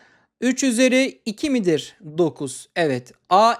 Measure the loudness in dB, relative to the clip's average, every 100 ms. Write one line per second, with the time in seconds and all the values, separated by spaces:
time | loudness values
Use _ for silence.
0 | _ _ _ _ -4 -2 -2 2 2 2
1 | 0 -4 -12 -6 -4 -2 0 -2 -4 _
2 | -12 -2 -2 -2 -10 -12 -12 -4 -2 -2
3 | -8 _ _ 4 4